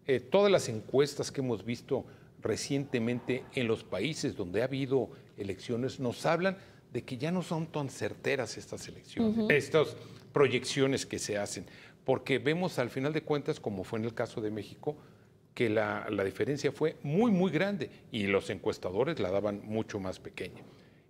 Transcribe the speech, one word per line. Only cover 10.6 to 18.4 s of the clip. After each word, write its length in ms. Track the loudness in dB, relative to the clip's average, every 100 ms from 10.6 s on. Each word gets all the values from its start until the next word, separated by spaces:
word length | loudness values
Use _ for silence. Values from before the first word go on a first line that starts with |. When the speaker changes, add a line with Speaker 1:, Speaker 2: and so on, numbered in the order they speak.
| 0 2 2 2 -2
Speaker 1:
que 140 | -6
se 180 | -2 -2
hacen, 280 | -2 -6 -10 -16 -20 -8 0
porque 340 | 0 2 0
vemos 400 | 2 0 0 -2
al 100 | -2
final 220 | 0 -2
de 120 | -2
cuentas, 360 | -2 -2 -2 -4
como 240 | -4 -4
fue 160 | -4 -2
en 60 | -4
el 80 |
caso 260 | -2 -4 -4
de 120 | -4
México, 440 | -4 -8 -8 -6 -8 -12 -20 -20 -20 _
que 140 | 0 2
la, 380 | 4 2 0 -2
la 140 | 0
diferencia 480 | 0 0 -2 0 -2
fue 240 | 0 -2 -2
muy, 260 | -2 4 4
muy 220 | 6 4
grande 380 | 2 0 -2 -4 -8 -6
y 160 | -2 4
los 220 | 4